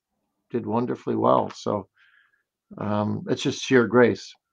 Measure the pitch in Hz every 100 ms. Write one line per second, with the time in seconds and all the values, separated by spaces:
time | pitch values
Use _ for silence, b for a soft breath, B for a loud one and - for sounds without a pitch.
0 | _ _ _ _ _ 120 104 113 123 131
1 | - 113 117 127 104 - - 104 - _
2 | _ _ _ _ _ _ - - 104 104
3 | 104 104 - 127 139 123 - 131 110 120
4 | 117 101 - - _